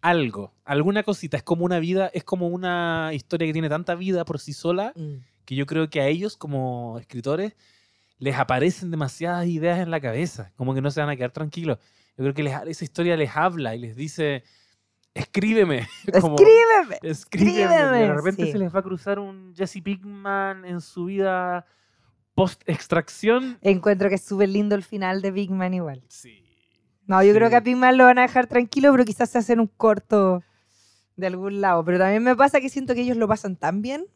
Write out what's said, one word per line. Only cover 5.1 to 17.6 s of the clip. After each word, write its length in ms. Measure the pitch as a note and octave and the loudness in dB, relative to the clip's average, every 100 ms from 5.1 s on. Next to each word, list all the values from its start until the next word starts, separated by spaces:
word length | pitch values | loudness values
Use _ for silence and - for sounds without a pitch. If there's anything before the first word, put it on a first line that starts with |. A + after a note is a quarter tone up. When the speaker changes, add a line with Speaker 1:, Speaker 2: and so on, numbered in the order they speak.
| C#3 B2+ _ | -12 -18 _
Speaker 1:
que 100 | _ C3+ | _ -8
yo 100 | C#3 | -4
creo 240 | D#3 D#3 | -4 -2
que 100 | D#3 | -2
a 60 | C#3 | -2
ellos 300 | D#3+ G#3 - | -2 -6 -10
como 640 | D3+ C#3 C3 B2 A#2+ A#2 | -10 -8 -6 -8 -10 -12
escritores 540 | - B2 B2 D#3 G#3 _ _ _ _ _ _ _ | -14 -10 -6 -4 -6 _ _ _ _ _ _ _
les 180 | C3 C3 | -6 -2
aparecen 540 | C#3 B2+ D#3+ F3+ F3+ | 0 0 0 -2 -8
demasiadas 540 | E3 C#3 - E3 F3 F3 | -6 -6 -6 -6 -4 -4
ideas 320 | E3 E3 F3 | -2 -2 -2
en 100 | F3 | -2
la 100 | E3 | -4
cabeza, 520 | C3+ A2+ E3+ - F#2 _ | -4 -4 -6 -8 -18 _
como 180 | B2+ | -4
que 60 | C3 | -2
no 100 | C#3 | -4
se 80 | C#3+ | -2
van 100 | D3 | -4
a 60 | C#3 | -4
quedar 160 | B2 | -6
tranquilos. 460 | D3 D#3 D#3 E3 A#2 _ _ _ - | -6 -10 -6 -6 -6 _ _ _ -6
Yo 60 | |
creo 100 | C3+ | -6
que 80 | C#3 | -4
les, 100 | D3 C3+ D#3+ | -4 -6 -10
esa 160 | D#3 | -10
historia 320 | D#3+ - E3+ E3+ | -12 -4 -2 0
les 200 | C#3 D3+ | -2 0
habla 380 | F3 E3+ B2+ A2+ | -2 -2 -6 -8
y 20 | |
les 140 | A#2+ A2+ | -12 -12
dice, 460 | D3+ D#3+ D3+ C#3 _ _ _ _ _ _ _ | -12 -4 -4 -4 _ _ _ _ _ _ _
"Escríbeme". 720 | - - - G#3 A3 F#3 C3+ A2 - | -12 -6 -2 0 2 2 0 -6 -10
<laughs> 160 | - F#3 | 2 2
Como, 160 | F3 D3 | 4 8
Speaker 2:
¡Escríbeme! 640 | G#4 A4+ A#4 A4 D4 - | 10 10 8 4 2 -6
Speaker 1:
"Escríbeme". 480 | D#3+ D3+ - - - | -8 -10 -8 0 2
Speaker 2:
¡Escríbeme! 460 | F4+ | 2